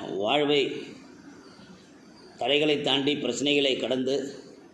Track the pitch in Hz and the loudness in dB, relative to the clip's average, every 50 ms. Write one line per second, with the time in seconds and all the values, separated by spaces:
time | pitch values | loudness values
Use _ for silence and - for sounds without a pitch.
0 | - - 85 95 101 110 139 151 147 143 147 143 123 - - - - - - - | -8 -6 -4 -2 0 0 2 2 2 4 4 2 2 2 -2 -6 -10 -12 -16 -18
1 | - - - - - - - - - - - - - - - - - - - - | -20 -20 -20 -20 -20 -20 -20 -20 -20 -20 -20 -20 -20 -20 -20 -20 -20 -20 -20 -20
2 | - - - - - - - - 120 127 143 147 156 151 120 - - 131 135 139 | -20 -20 -20 -20 -20 -20 -10 -6 0 2 2 4 4 2 2 0 0 0 0 2
3 | 135 147 143 - - 120 120 - 135 147 143 143 139 135 120 - - 113 127 127 | 2 0 0 0 -2 -4 -2 0 0 2 4 4 4 2 0 0 0 -2 -2 0
4 | 127 131 139 147 139 - - - - - - - - - | 0 0 -2 -2 -4 -6 -10 -12 -16 -18 -20 -20 -20 -20